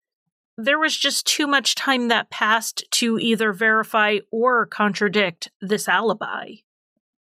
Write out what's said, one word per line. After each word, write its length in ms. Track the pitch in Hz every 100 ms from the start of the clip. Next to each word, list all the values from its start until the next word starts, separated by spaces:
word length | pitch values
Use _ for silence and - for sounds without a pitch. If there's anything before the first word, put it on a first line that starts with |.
| _ _ _ _ _ -
There 220 | 226 302
was 160 | 311 -
just 320 | 285 - -
too 200 | - 294
much 280 | 277 214 -
time 320 | - 254 240
that 220 | 233 -
passed 560 | - 220 226 220 - -
to 280 | - 233 226
either 320 | 233 220 220
verify 680 | 190 220 220 214 226 208 208 -
or 340 | 226 247 240 208
contradict 840 | - 208 175 208 202 190 170 - _
this 300 | 185 202 -
alibi. 640 | 180 220 185 - - - 220 _ _ _ _ _ _